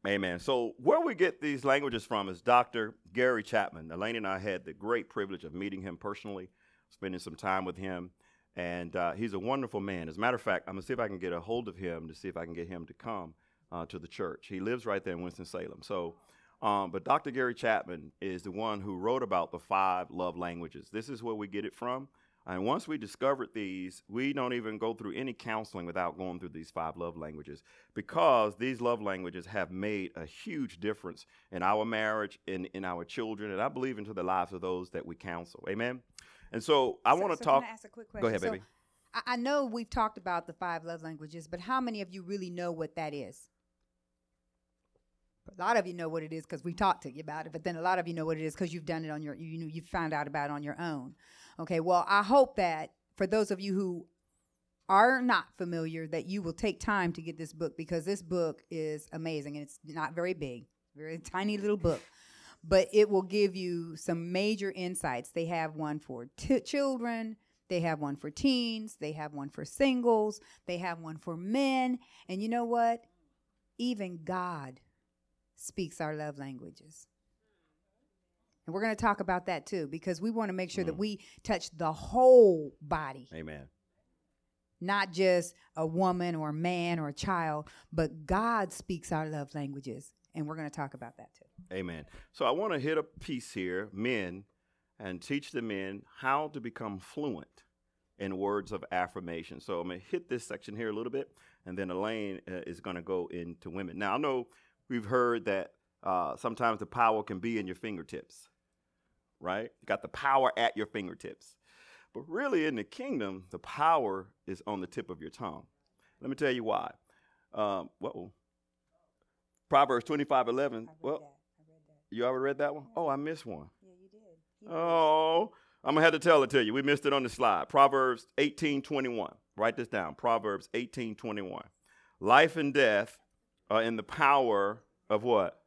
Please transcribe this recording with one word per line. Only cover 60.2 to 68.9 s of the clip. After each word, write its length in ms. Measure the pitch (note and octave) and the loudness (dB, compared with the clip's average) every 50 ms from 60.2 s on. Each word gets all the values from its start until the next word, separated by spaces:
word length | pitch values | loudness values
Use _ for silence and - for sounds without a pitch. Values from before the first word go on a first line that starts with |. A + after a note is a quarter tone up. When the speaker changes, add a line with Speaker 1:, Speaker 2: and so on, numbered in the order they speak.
| E3+ F3+ F#3 | -2 -2 -2
Speaker 2:
big, 340 | D#3 D3 C3+ B2 A#2+ - _ _ _ _ _ _ | -4 -4 -8 -8 -10 -14 _ _ _ _ _ _
very 240 | C#3+ D3+ D#3 E3 E3+ | -16 -12 -10 -10 -12
tiny 380 | E3+ - - F#3 G3 G#3 G#3+ | -12 -6 -4 -2 -2 0 -2
little 200 | G3+ G3 G#3 G#3 | 0 0 0 0
book, 240 | G3 E3 E3+ D3+ - - - _ _ - - - - - - - _ - | 2 2 0 0 0 -6 -16 _ _ -20 -20 -20 -20 -20 -20 -20 _ 0
but 260 | D#3+ F#3+ F#3+ F3 - | 4 6 6 6 6
it 180 | - G#3 G#3+ G#3 | 6 6 6 8
will 120 | G3+ F#3+ | 6 2
give 340 | F#3+ F3 F#3 G#3+ G3+ G3 F3 | 2 2 2 4 4 4 2
you 400 | F#3+ F3+ F3+ F3 E3+ E3 E3+ D#3+ | -2 -4 -2 -2 -4 -6 -8 -12
some 360 | D#3+ - - E3+ E3+ E3 E3+ | -8 -4 -2 -2 -2 -2 0
major 400 | F3+ F#3 G3+ G#3+ A3 F#3 G3+ G3 | 0 2 2 2 0 0 -2 -6
insights. 600 | - F#3 F3+ F3+ F#3 - - D3 B2 A#2+ B2 - | -4 -4 -6 -4 -4 -4 -4 -2 -2 -4 -6 -6
They 140 | - E3+ E3 | -6 -4 -2
have 300 | E3 F3 E3 D#3+ D#3+ D#3 | -2 -2 -2 -2 -4 -4
one 240 | D#3 D#3 D3+ D3 D3+ | -4 -4 -4 -4 -6
for 260 | - - C3 A#2 A#2+ C3+ _ | -6 -10 -10 -10 -10 -14 _
t-, 220 | - - - C4+ B3 | -10 2 4 4 4
children, 800 | - - - C#4+ C#4 C#4 C4 B3 A#3 A#3+ A#3 A3+ A3+ A3 A3 _ _ _ _ _ _ _ | 4 0 0 2 2 2 0 -2 -2 -4 -4 -4 -6 -8 -10 _ _ _ _ _ _ _
they 120 | F3+ F3 | -2 0
have 180 | E3 E3 D#3+ D3+ | 2 0 0 0
one 160 | D3 C#3+ C#3+ | -2 -4 -4
for 120 | C#3 - D3+ | -6 -8 -10
teens, 640 | D3+ - - C#4 B3+ B3 A#3+ A#3 A3+ A3 G#3+ G#3+ | -6 2 4 4 4 4 2 0 -2 -4 -6 -10